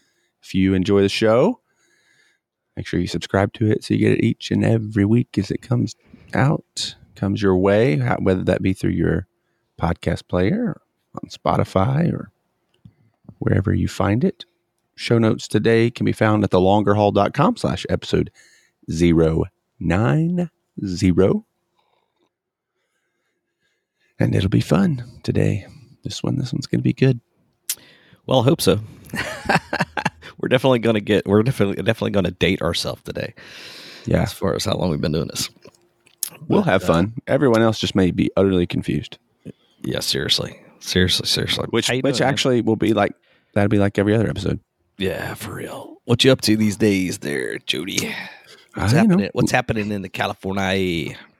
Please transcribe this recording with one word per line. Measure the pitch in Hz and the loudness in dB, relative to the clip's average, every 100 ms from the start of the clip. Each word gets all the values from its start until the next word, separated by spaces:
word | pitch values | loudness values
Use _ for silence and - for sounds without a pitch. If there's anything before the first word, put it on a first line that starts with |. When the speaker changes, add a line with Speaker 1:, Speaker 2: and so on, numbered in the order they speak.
| _ _ _ _ | _ _ _ _
Speaker 1:
If | - | -6
you | 95 95 | 0 2
enjoy | 95 92 101 | 2 2 2
the | 98 | 2
show, | - 110 113 170 254 _ _ _ _ _ _ _ _ _ _ _ - | 2 2 4 2 0 _ _ _ _ _ _ _ _ _ _ _ -14
make | 92 | -6
sure | 87 | -4
you | 87 | -2
subscribe | 82 - 98 104 | -4 -2 0 0
to | - 107 | 0 0
it | 107 | 0
so | - | 0
you | 107 | 0
get | 107 104 | 2 2
it | |
each | 113 - - | 0 -2 -2
and | 104 | 0
every | 104 113 107 107 | 2 0 0 0
week | 101 117 123 - | 2 2 0 -4
as | 95 | -4
it | - | -4
comes | - 120 110 - _ - - | -4 -2 -2 -8 _ -20 -6
out, | - 131 156 - - - - _ | 0 0 0 -6 -10 -10 -12 _
comes | - 98 101 | -6 -4 0
your | 101 92 | 2 2
way, | 98 104 120 147 | 4 4 2 0
how, | - - | -2 0
whether | 95 92 | 0 0
that | 92 - | 0 0
be | 98 | 0
through | 92 95 | -2 -2
your | 90 85 82 90 _ _ _ _ - | 0 0 0 -4 _ _ _ _ -6
podcast | 82 85 - 85 - | -4 -2 -4 -6 -4
player, | 90 95 202 240 - _ _ _ - | -2 0 0 -4 -8 _ _ _ -18
on | - | -18
Spotify, | - - 80 101 92 95 135 170 | -8 -2 -2 0 0 0 0 0
or | - - _ _ _ _ _ - _ _ _ - - | -2 -8 _ _ _ _ _ -20 _ _ _ -18 -6
wherever | - 98 92 | 0 2 2
you | 92 92 | 0 0
find | - 98 110 | -2 0 2
it. | 185 - - _ _ _ _ | 0 -2 -14 _ _ _ _
Show | - - 117 | -8 0 2
notes | 113 117 - | 2 0 -2
today | 110 110 113 120 | 0 2 4 2
can | - | 0
be | 104 | -2
found | 101 110 107 | 2 2 2
at | 98 | 2
the | 92 | 4
longer | 92 104 101 | 4 4 4
haul | 101 104 | 2 4
dot | 101 101 | 2 0
com | - 175 240 | 2 0 0
slash | - 78 - | -2 -4 -4
episode | 92 - 85 - - _ _ _ _ - | -4 -2 -2 -2 -6 _ _ _ _ -8
zero | 80 87 82 80 80 82 _ _ - | 0 4 4 4 2 -2 _ _ -8
nine | 85 92 120 147 165 175 175 _ _ - | -2 0 2 2 0 -2 -6 _ _ -10
zero. | 101 87 98 87 95 214 - _ _ _ _ _ _ _ _ _ _ _ _ _ _ _ _ _ _ _ _ _ _ _ _ _ _ - | -8 0 2 4 4 2 -4 _ _ _ _ _ _ _ _ _ _ _ _ _ _ _ _ _ _ _ _ _ _ _ _ _ _ -2
And | - | 0
it'll | 101 95 | 0 2
be | - | 0
fun | - 156 196 131 120 - | 2 2 2 -2 -8 -12
today. | - - 101 101 - - - _ | -4 0 0 -2 -6 -20 -20 _
This | - - | -12 -8
one, | - 123 | -4 -4
this | 127 | -4
one's | - - | -6 -4
gonna | 117 | -2
be | 127 | 0
good. | 127 131 123 - _ _ _ - - - _ _ _ - | 2 2 0 -4 _ _ _ -10 -10 -12 _ _ _ 0
Speaker 2:
Well, | 131 | 2
I | |
hope | 120 131 | 2 2
so. | - 92 110 - - | 2 0 -2 -16 -14
<laughs> | - - - - - - - - - - - - - | -10 -10 -8 -2 -2 -2 -6 -6 -6 -6 -8 -20 -8
We're | - | -2
definitely | 127 135 123 | 0 2 2
gonna | 113 107 | 2 0
get, | 101 104 - | 2 0 4
we're | 101 | 2
definitely, | 117 - 101 95 | 2 0 -2 -2
definitely | 95 113 107 | -2 -2 -2
gonna | 101 90 | 0 -2
date | 90 87 87 | 0 0 0
ourselves | 82 85 - 62 | -2 -4 -6 -8
today. | - - - - - - - - - - - | -10 -10 -10 -12 -20 -20 -20 -20 -20 -12 -2
Speaker 1:
Yeah. | 85 | 0
Speaker 2:
As | 85 | 0
far | - 92 | -2 -4
as | - | -2
how | - 80 | -2 -2
long | 85 | -2
we've | 76 | -2
been | 85 | -2
doing | 78 - | -2 -4
this. | - - _ - _ _ _ _ _ - - 156 | -6 -8 _ -20 _ _ _ _ _ -12 -10 -2
Speaker 1:
We'll | 190 | 0
Speaker 2:
But, | 185 | 2
Speaker 1:
have | 95 | 0
Speaker 2:
uh, | 92 | 2
Speaker 1:
fun. | 85 95 120 - | 0 0 -4 -4
Everyone | 135 143 113 | 0 2 4
else | 113 104 | 2 0
just | 104 | -2
may | 101 90 | 0 2
be | - - - | 2 0 2
utterly | 98 92 87 | 2 2 0
confused. | - - - - - _ _ - - _ _ | -4 -4 -4 -6 -14 _ _ -20 -20 _ _
Speaker 2:
Yeah, | - - | -8 -6
seriously. | - 67 - - - - - _ | -4 -4 -2 -2 -4 -12 -20 _
Seriously, | - 92 90 - - | -2 2 2 2 -2
seriously. | - - - - | -2 -2 -4 -4
Speaker 1:
Which, | 117 - | -2 0
Speaker 2:
How | |
you | 123 | 0
Speaker 1:
which | 135 131 | 0 0
Speaker 2:
doing, | 135 | 0
man? | |
Speaker 1:
actually | 123 135 123 | 0 2 2
will | 110 110 | 2 2
be | 101 | 2
like, | 107 101 - _ _ _ | 2 0 -2 _ _ _
that'll | - 101 | 0 2
be | 107 | 2
like | 101 101 | 2 2
every | 101 | 2
other | 110 98 | 2 0
episode. | 95 101 - - _ _ - | -2 -4 -4 -8 _ _ -8
Speaker 2:
Yeah, | 95 95 - | -6 -6 -8
for | 113 - | -10 -12
real. | - - - - - | -12 -12 -12 -16 -10
What | - 120 | -2 2
you | 131 | 4
up | 131 | 2
to | - 110 | 2 2
these | 107 95 | 0 2
days | 110 98 90 - | 2 2 0 -4
there, | 71 71 60 53 | -6 -6 -6 -8
Jody? | - - 92 92 - - - - - - _ | -8 -6 -6 -6 -6 -8 -14 -18 -20 -20 _
What's | - 98 | -4 0
Speaker 1:
I, | 143 | 2
you | 220 | 4
know, | |
Speaker 2:
happening? | 180 - | 2 0
What's | - - | -2 0
happening | 127 - 113 104 | 0 -2 -4 -4
in | 104 | -6
the | 95 | -8
California? | - 98 101 95 98 95 95 92 82 73 - - | -6 -6 -6 -6 -4 -2 0 0 -2 -6 -10 -18